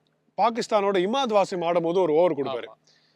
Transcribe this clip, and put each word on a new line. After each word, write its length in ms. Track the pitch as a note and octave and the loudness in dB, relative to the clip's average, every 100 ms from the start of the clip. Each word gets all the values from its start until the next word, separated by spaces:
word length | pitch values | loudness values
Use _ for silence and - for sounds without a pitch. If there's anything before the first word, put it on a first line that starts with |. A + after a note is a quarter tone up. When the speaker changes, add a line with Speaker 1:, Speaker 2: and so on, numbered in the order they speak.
| _ _ _ - | _ _ _ -2
Speaker 1:
பாகிஸ்தானோட 560 | A3 A#3 - G#3+ G3 G3 | -2 -2 -2 0 2 0
இமாத் 300 | F#3 C4+ B3+ | 0 -2 0
வாசிம் 340 | G#3 F3+ F#3 | 0 0 -2
ஆடும்போது 380 | E3+ F3 E3+ F#3 | 0 0 0 0
ஒரு 120 | E3+ | 2
ஓவர் 220 | D3+ F3 | 2 2
கொடுப்பாரு. 360 | C#3+ C3+ A#2+ G#2+ | 0 -6 -8 -10
Speaker 2:
ஆமா. 220 | - _ _ _ | -18 _ _ _